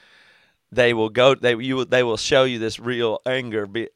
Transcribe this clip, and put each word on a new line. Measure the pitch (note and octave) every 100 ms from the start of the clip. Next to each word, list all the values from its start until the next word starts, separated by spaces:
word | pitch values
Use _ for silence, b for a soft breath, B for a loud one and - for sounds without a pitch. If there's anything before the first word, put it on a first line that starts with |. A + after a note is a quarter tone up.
| b b b b b b _
they | A2 A#2+
will | A#2+ A2
go, | A2 B2+
they, | C3+ B2 A2+
you | C3 C3
will, |
they | A#2+ B2
will | A#2+ G#2+
show | - C#3
you | C3 A#2
this | A2 G#2
real | A#2 A#2+ A#2 G#2 B2+
anger | C3 B2 G#2+ G2+
be, | G#2
eh, | A2